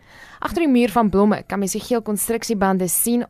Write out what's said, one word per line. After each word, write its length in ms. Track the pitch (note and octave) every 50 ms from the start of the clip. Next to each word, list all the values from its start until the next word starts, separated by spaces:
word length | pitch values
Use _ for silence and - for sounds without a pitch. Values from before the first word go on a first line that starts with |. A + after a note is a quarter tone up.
| _ _ - - - - - -
Agter 240 | - F#4 - F4 E4+
die 80 | D4
muur 180 | B3+ A#3+ A#3+ A#3+
van 200 | F#3+ A#3+ A3+ G3+
blomme 340 | F3 F#3+ G3+ G#3+ G#3+ - -
kan 160 | - - G3
mens 140 | G3+ F#3 -
die 80 | G#3+
geel 200 | - - B3 A#3
konstruksiebande 840 | A3 A3 G#3 G3 - - A3+ A3+ - - A#3 G3+ G3 F#3+ F#3+ F#3+ F#3
sien 380 | F3 - - - A#3 A#3 A#3+ A#3